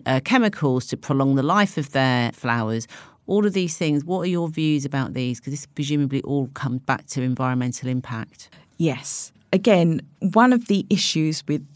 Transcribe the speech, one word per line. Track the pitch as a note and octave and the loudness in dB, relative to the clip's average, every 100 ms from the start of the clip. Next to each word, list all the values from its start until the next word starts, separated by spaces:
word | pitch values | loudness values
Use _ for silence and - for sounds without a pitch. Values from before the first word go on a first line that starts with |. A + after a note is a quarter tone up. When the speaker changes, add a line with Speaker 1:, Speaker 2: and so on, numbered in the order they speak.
| - | 2
Speaker 1:
uh, | C3 | 0
chemicals | C3+ B3+ A3 - D3 B2+ - | 2 2 2 2 0 0 -2
to | C3 | -8
prolong | - C#3 C3+ C3+ | -2 0 2 2
the | |
life | C#3 G3 G3 - | 2 2 2 0
of | C#3 | -2
their | C3+ C3 B2 A#2+ | 0 2 2 0
flowers. | - B2 A#2 A2 A2+ A#2 - - _ - | -4 -2 -2 0 -4 -6 -14 -20 _ -2
All | G3 G#3 | 2 2
of | |
these | G3 F3+ - | 2 -2 -2
things, | E3 D3 D#3 | 0 0 0
what | F#3 | -2
are | F3+ | 0
your | F3 E3 | 0 -2
views | D#3+ D#3 D3+ C#3 | 0 0 0 0
about | C#3 C3 C3 | -2 -4 -2
these? | B2+ A#2+ | -4 -4
'Cause | - | -6
this | C#3+ - | -10 -10
presumably | - C#3+ D3 C#3+ C3+ | -8 -2 0 0 -2
all | - C#3+ C3 | -2 -2 -2
comes | - C3 B2+ - | -4 -6 -4 -2
back | C3+ - | -4 -4
to | - | -4
environmental | B2+ B2 C3 B2+ B2 B2 B2+ | -2 0 0 0 -2 -4 -4
impact. | B2+ C3 A2+ - _ - - _ _ | -4 -4 -10 -10 _ -20 -20 _ _
Speaker 2:
Yes. | D#3+ C#3+ - - - - _ | -2 0 -4 -6 -6 -14 _
Again, | F#3+ G3 G3 E3+ D#3+ - _ | 0 4 6 4 2 -4 _
one | F#3+ G#3+ B3 | 0 4 4
of | B3+ A#3+ | 4 2
the | G3+ - | 0 2
issues | G3+ - D#3+ D#3 D#3 - | 0 0 0 0 -2 -4
with | D3 C#3+ | -6 -6